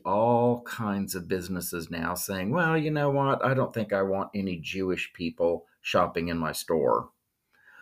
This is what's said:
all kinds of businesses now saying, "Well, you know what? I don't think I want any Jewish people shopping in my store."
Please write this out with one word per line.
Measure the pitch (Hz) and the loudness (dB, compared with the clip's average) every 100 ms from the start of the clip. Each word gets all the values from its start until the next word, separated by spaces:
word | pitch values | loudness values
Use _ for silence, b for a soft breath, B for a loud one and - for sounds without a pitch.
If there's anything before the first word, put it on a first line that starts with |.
| 90 | 0
all | 101 117 120 120 120 | 2 4 6 4 2
kinds | - - 107 98 95 | -4 -4 -2 -2 -2
of | 95 85 | -6 -2
businesses | 92 87 90 87 87 80 | -4 -2 -6 -4 -6 -6
now | 82 82 90 | -4 -4 -4
saying, | - 95 95 | -4 -4 0
"Well, | 165 165 160 | 0 2 2
you | 151 | 0
know | 151 143 | 0 2
what? | 139 135 - | 2 2 2
I | 127 | 2
don't | 131 123 | 2 0
think | 117 104 | -2 0
I | 98 | 0
want | 98 95 - | 2 0 -2
any | 101 95 85 | -4 -4 -4
Jewish | 78 92 92 87 - | -6 -4 -2 -2 -4
people | - 85 - 85 82 b b | -6 -6 0 0 0 b b
shopping | - 98 85 87 85 | 0 2 2 0 -2
in | 82 | -2
my | 78 | -4
store." | 76 - 82 64 57 - _ _ _ _ b b b | -4 -2 2 4 2 0 _ _ _ _ b b b